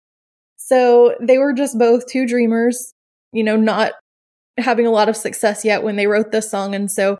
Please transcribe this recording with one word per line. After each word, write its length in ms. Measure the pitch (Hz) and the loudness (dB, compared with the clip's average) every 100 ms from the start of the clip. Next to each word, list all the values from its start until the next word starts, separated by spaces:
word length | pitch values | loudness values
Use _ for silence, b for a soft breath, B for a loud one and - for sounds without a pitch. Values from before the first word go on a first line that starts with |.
| _ _ _ _ _ - | _ _ _ _ _ -14
So 600 | - 254 247 240 240 240 | 0 2 4 6 4 2
they 180 | 233 254 | 0 2
were 140 | 277 | 2
just 260 | 254 277 233 | 0 -2 0
both 280 | 240 240 247 | 2 2 0
two 200 | 262 254 | -4 -2
dreamers, 640 | 240 233 226 233 240 - _ _ _ _ | 0 0 2 0 -2 -8 _ _ _ _
you 100 | 220 | -4
know, 140 | 214 214 | -2 0
not 360 | 220 196 220 - _ _ _ _ _ - | 0 0 -2 -4 _ _ _ _ _ -6
having 280 | 240 233 233 | -2 0 2
a 60 | |
lot 160 | 220 214 | 2 2
of 80 | 220 | 0
success 480 | - - 208 208 | -6 -4 -2 -2
yet 180 | 220 202 | -2 -2
when 140 | 220 202 | -2 -2
they 100 | 202 | 0
wrote 240 | 208 214 | 0 0
this 200 | 220 214 | -4 -4
song. 240 | 202 196 | -6 -6
And 160 | 196 202 | -4 -4
so 280 | - 196 202 | -2 -2 -2